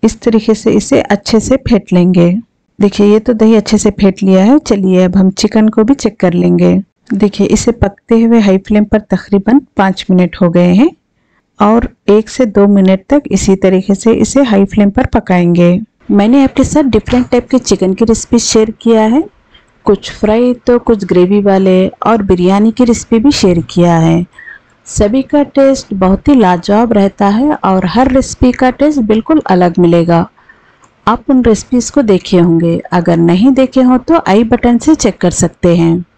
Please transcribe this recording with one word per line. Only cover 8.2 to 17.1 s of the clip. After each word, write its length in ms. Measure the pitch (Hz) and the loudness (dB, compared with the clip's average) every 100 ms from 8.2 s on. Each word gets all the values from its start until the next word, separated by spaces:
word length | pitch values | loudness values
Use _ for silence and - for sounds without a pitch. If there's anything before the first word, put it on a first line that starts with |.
हुए 200 | 226 233 | 2 2
हाई 180 | 202 190 | 2 0
flame 260 | 190 208 | 0 -2
पर 160 | 214 214 214 | 0 -2 -2
तकरीबन 540 | 185 - 202 196 262 - - | -6 -2 -4 0 0 -2 -4
पाँच 280 | 190 185 - | -2 -2 -2
मिनट 260 | 185 180 - | 0 0 0
हो 120 | 180 | -2
गए 220 | 175 175 | 2 2
हैं 160 | 185 302 - _ _ _ _ _ _ | 2 0 -2 _ _ _ _ _ _
और 280 | 208 226 - _ - | 0 0 -2 _ 0
एक 180 | 208 214 | 0 0
से 180 | - 247 | -4 -2
दो 180 | 202 202 | 2 2
मिनट 360 | 202 190 190 - | 2 2 0 0
तक 140 | - - | -2 -2
इसी 260 | 190 - 190 | -4 0 0
तरीके 360 | 185 185 190 | 0 -2 -2
से 180 | 196 226 | -2 0
इसे 280 | 226 220 269 | 0 0 0
हाई 200 | 262 196 196 | 0 0 0
flame 240 | - 202 | 0 0
पर 160 | 202 262 | 0 -2
पकाएंगे। 720 | 233 - 180 175 170 175 180 220 _ - | -4 -2 -2 0 2 2 0 -6 _ -2
मैंने 300 | 202 202 269 | 0 2 2
आपके 200 | 269 - | 0 0
साथ 260 | 262 294 277 | -2 0 0
different 380 | 220 - | -2 -2